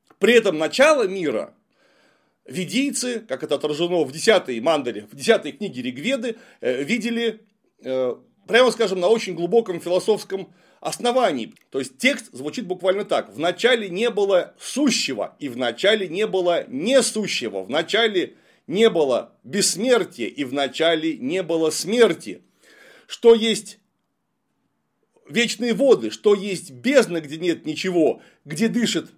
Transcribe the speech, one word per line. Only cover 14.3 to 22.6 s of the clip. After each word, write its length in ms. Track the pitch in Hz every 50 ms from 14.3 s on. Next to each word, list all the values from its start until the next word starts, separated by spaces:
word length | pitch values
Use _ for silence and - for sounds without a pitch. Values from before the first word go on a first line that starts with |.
| 196 175 156 - - -
сущего, 800 | - - - 254 302 262 - - - - - 104 90 - _ -
и 100 | 147 135
в 80 | 117
начале 520 | 123 127 120 113 - - 196 220 214 190 160
не 180 | 160 196 214
было 380 | 190 175 190 175 175 170 147 -
несущего, 960 | - 127 135 170 226 269 269 - - - 214 202 - - - 123 107 98 95
в 80 | 92 98
начале 640 | 131 160 165 - - 220 233 220 202 180 139 - - _ _ _ _ _ - -
не 180 | 160 202 226 220
было 440 | 175 170 147 131 120 101 - - _ _
бессмертия, 840 | - 117 - 202 170 - - 170 220 262 - - 175 - - 117 113 -
и 160 | - 139 143
в 80 | 123
начале 640 | 139 143 139 131 - - 160 165 170 160 156 165 147 110
не 240 | 120 135 175 190
было 280 | 175 156 170 160 160 156
смерти. 720 | 156 - 160 170 220 240 226 - - - - 104 87 - _ _ _ _